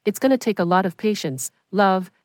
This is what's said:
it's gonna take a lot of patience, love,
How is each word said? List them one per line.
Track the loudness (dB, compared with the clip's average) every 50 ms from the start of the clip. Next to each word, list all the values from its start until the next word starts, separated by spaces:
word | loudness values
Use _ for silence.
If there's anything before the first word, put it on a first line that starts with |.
| -6
it's | -4 -2 0
gonna | 0 2 2 2
take | 0 -2 -2 -2
a | 0
lot | 2 2 2 2
of | 0 -2 -4
patience, | -2 -2 -2 -2 -4 -6 -8 -8 -10 -12 -14 _ _ _
love, | 0 2 2 4 2 0 -2 -6 _ _